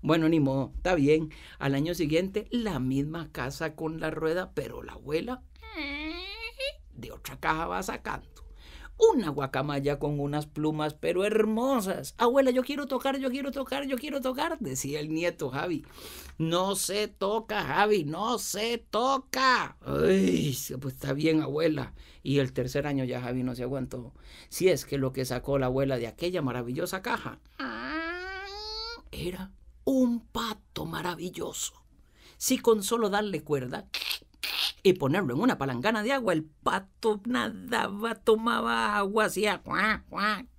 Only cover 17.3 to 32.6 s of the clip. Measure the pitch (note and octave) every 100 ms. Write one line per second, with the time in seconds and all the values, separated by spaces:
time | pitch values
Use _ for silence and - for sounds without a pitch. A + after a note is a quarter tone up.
17.3 | A3 A3 G#3 D3+ D#3 G#3 G#3 C#3+ D#3+ A3
18.3 | A#3+ - G3 A3+ A#3 - G#3 B3+ C4+ -
19.3 | C4 C4 A#3+ D#3 - - C#3 D#3+ F#3+ F#3+
20.3 | E3+ D3 C3 - B2+ C#3 - - C#3 D#3+
21.3 | D#3 C#3 C#3+ E3 D3+ A#2+ - - - -
22.3 | C#3 C3 C3+ B2 C#3+ D3 C#3 B2+ B2 B2
23.3 | B2+ B2+ B2 B2 C3+ B2+ B2 A2+ - -
24.3 | - - - F#3 C#3+ - C#3 C3 C3 B2+
25.3 | B2 - C#3 B2+ C3 C3+ B2+ A2+ - F3
26.3 | F3+ C3+ B2 A#2+ C3 F3 F#3+ F#3+ A#3 -
27.3 | A2 - - C4 C#4+ C4 D#4 E4 F4 F#4
28.3 | F#4+ G4 G4+ G#4+ G#4+ A4 A#4 - - C#3+
29.3 | F#3 F#3+ - - - - C4 B3+ A#3+ -
30.3 | A3+ A3+ A3 - - D#3+ D#3+ F3 E3 F3
31.3 | - - - - - _ - - _ -
32.3 | - - B3+